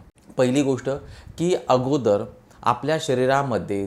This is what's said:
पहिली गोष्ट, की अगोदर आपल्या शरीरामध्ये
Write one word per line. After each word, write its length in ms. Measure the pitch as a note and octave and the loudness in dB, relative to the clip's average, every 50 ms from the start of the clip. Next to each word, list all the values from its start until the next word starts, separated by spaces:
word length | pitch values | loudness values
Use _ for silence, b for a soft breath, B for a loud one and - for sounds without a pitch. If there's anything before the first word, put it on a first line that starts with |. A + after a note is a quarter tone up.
| - - _ _ _ - - - | -16 -20 _ _ _ -8 0 2
पहिली 240 | C3 B2 B2+ C#3+ C#3+ | 2 2 4 2 2
गोष्ट, 280 | C#3 C3+ A#2+ - C3 C3+ D3 B B B B B B - - | 2 0 -2 -2 -6 -6 -6 B B B B B B -8 -4
की 160 | D#3+ F3 F3+ - - - | -2 0 0 -2 2 2
अगोदर 560 | B2+ B2+ B2+ C3 D3 D3+ A#2 A2 G2+ G2+ A2+ G#2+ - - - b b b - | 2 2 2 2 0 0 2 2 2 2 0 -4 -10 -18 -20 b b b -2
आपल्या 340 | A2+ B2 - - C#3 D#3 D#3+ | -2 0 0 -2 -2 -2 -2
शरीरामध्ये 840 | D3+ - C3 B2 B2+ B2+ C3+ C#3 C#3 C3+ A#2 G2 F2 E2 G2+ G2 G2 | 0 0 0 2 2 2 2 2 2 0 -2 -2 -2 -2 -4 -4 -4